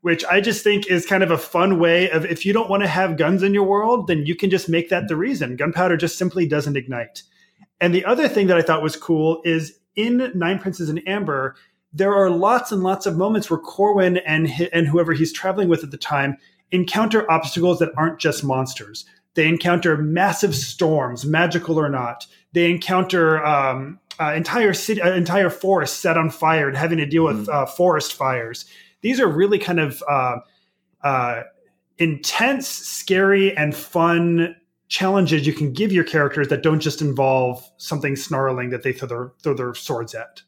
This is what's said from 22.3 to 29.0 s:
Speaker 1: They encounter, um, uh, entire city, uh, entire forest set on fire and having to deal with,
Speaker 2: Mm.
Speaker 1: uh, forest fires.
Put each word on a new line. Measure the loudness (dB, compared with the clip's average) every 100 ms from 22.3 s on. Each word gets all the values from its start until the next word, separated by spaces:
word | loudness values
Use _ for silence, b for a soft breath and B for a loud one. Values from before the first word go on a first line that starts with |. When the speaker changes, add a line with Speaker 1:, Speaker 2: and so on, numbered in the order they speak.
| b b
Speaker 1:
They | 2 2
encounter, | 2 0 0 2 2 4 2
um, | 2 2 2 -2 -8 -14 _ -6
uh, | -4 -2
entire | -2 2 2
city, | 0 -4 0
uh, | 0
entire | 0 0 2 0
forest | 0 0 0 0 -2
set | 0 2
on | 0
fire | 0 0 2 0
and | -2
having | -2 -2
to | 0
deal | 2
with, | 2 0 -2
Speaker 2:
Mm. |
Speaker 1:
uh, | -2
forest | -4 0 2 2 -2
fires. | -4 -2 -2 -6 -12 -18 B B B